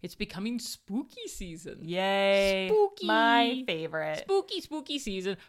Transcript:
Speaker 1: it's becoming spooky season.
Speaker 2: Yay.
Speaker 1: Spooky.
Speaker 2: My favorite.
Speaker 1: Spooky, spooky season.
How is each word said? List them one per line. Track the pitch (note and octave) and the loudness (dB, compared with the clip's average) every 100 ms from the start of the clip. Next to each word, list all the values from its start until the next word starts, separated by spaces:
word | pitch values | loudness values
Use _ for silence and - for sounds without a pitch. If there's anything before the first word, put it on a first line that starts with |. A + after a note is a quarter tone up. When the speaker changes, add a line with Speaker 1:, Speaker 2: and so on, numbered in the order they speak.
Speaker 1:
it's | F3+ - | -12 -8
becoming | G#3 F#3 G#3+ A#3+ | -8 -6 -6 -6
spooky | - - _ G#3 C#4 - A4 | -8 -12 _ -6 -6 -12 -12
season. | - F#3 E3 E3+ - D#3+ | -10 -12 -12 -14 -12 -6
Speaker 2:
Yay. | F3 F#3+ G3 G3 G3 G3 F#3+ F#3+ | -2 2 2 4 4 4 2 2
Speaker 1:
Spooky. | G#4+ G4+ - - | 4 4 2 0
Speaker 2:
My | A3 A3+ A#3 A#3+ B3+ C4 | 4 6 6 4 0 -4
favorite. | E3 D#3+ D#3+ D#3 D3+ | -4 -4 -4 -4 -4
Speaker 1:
Spooky, | - G4 F#4+ G4 | 0 0 0 -8
spooky | - D4+ - C#4+ | -8 -10 -6 -6
season. | B3 F#3+ F#3 F#3+ | -4 -4 -4 -6